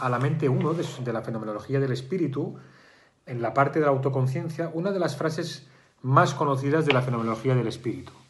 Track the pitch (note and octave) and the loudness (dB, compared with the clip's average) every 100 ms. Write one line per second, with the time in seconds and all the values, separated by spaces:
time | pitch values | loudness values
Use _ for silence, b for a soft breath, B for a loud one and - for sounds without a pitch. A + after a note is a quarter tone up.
0 | B2+ A#2+ C#3 D#3+ D3 C3+ D#3 E3 - - | -2 0 0 2 2 2 0 0 -4 -6
1 | A#2 A2 - A2 G#2+ G#2 - C3+ C3+ A#2+ | -4 -4 -4 -6 -6 -8 -2 0 0 -2
2 | - F#3 D3 C#3 - B B B B B | -4 -2 -2 -2 -4 B B B B B
3 | B _ - B2 A#2 C3+ C#3 D#3+ D3 C3+ | B _ -10 -4 -2 2 2 4 4 4
4 | C3+ C3 B2+ C3+ E3 E3 E3 D#3+ F#3+ G3 | 2 2 2 0 -4 -4 -4 -2 -2 0
5 | E3 - D#3 C#3 E3+ - b b b b | -2 0 -2 -2 -4 -8 b b b b
6 | B2+ C#3 F3 - D3 C3+ C#3 D#3+ D#3 B2+ | 4 6 6 2 0 0 2 2 4 2
7 | B2+ A#2+ A2+ A2+ C3+ B2+ A2 G2+ A#2+ F2+ | 2 -2 -2 -2 0 0 0 -4 -6 -8
8 | F2 - - | -10 -18 -20